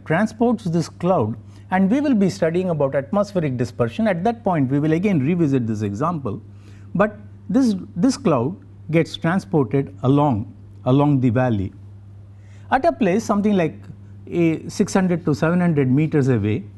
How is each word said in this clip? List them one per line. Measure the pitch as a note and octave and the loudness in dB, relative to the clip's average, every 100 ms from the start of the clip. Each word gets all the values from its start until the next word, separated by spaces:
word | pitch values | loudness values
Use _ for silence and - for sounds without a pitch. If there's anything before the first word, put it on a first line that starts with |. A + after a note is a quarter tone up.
| - | -2
transports | D#3+ A3 - A#3+ G#3+ | 0 0 0 0 0
this | F3 E3+ D3 | -2 -2 -2
cloud, | - E3+ F3+ G#2+ A#2+ - - - | -2 0 2 0 -4 -12 -20 -2
and | F#3+ F#3+ | 2 2
we | C4+ | 2
will | D4 A3+ | 2 2
be | F#3+ | 2
studying | - E3 E3+ F#3 | 0 -2 0 -2
about | D#3 C#3 C#3+ | 0 0 -2
atmospheric | C3 G3+ G3+ F3+ D3+ B2 | -2 -2 -2 -2 -2 -2
dispersion. | A#2+ - A#2 - A3 | -4 -2 -2 0 -2
At | E3+ | 0
that | G3 A#3 | -2 -2
point, | G3 E3+ B2+ | 0 0 2
we | C#3+ | 0
will | D#3 | 2
again | D#3+ G#3 E3+ | 0 2 0
revisit | C3 F3+ D#3 C3+ A2+ | 2 2 2 0 0
this | G#2+ | -2
example, | G#2+ G2+ D3+ E3 C3 - - - - - - F3 | -4 -2 -4 -4 -6 -8 -12 -20 -20 -20 -6 -2
but | G#3+ - - - - | -2 -2 -18 -16 -2
this, | A3 B3+ F#3+ - - | 2 2 0 -6 -2
this | B3 - | 0 2
cloud | G3 C3+ B2+ G3 - - - | 0 2 0 -6 -16 -16 -2
gets | D#3 D3+ - | 0 0 -2
transported | E3 G3 - D#3+ A#2 C#3 C3 - | -2 -2 0 0 0 -2 -4 -2
along, | B2+ C#3+ D3 G#2+ - - - - B2 | 2 2 2 0 -4 -12 -20 -6 0
along | C#3 D3 C#3 | 2 4 2
the | B2 | 2
valley. | A#2 B2+ G#2+ F#2+ - - - - - - - - - - | 2 0 0 -4 -10 -20 -20 -20 -20 -20 -20 -20 -18 -2
At | C4 E4+ | 0 2
a | |
place | - G#3 A#3 | 2 2 0
something | A#3 G#3 G#3 G3 | 0 0 2 2
like | D#3+ - - - - - - | 0 -4 -16 -20 -20 -20 -6
a | F3 E3 D#3 - | 0 0 0 -4
six | - G#3 | -2 0
hundred | G3+ F#3 E3+ - | 2 2 0 -2
to | C#3+ | 0
seven | D#3+ F3+ | 2 2
hundred | F3 D3 B2+ | 2 2 2
meters | C3 D#3 D#3 C3 | 2 2 2 2
away | A#2+ G#2 G#2+ - | 2 0 -2 -6